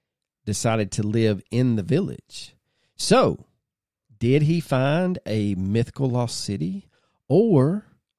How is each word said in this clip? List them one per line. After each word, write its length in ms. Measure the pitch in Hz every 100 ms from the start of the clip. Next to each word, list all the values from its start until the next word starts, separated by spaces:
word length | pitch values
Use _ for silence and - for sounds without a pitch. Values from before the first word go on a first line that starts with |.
| _ _ _ _
decided 460 | - 101 120 113 101
to 100 | -
live 400 | 104 113 110 98 -
in 260 | 117 127 110
the 60 |
village. 720 | 85 147 190 - - - - _ _ _ _ -
So, 480 | - 247 156 - - _ _ _ _ _ _ 107
did 240 | 117 139
he 180 | 151 170
find 580 | - 131 135 156 185 180 -
a 280 | 110 104 92
mythical 520 | 95 110 120 - 135
lost 340 | 123 117 -
city, 460 | - 98 165 196 - _ _ _ -
or 560 | 156 233 156 135 202 - _ _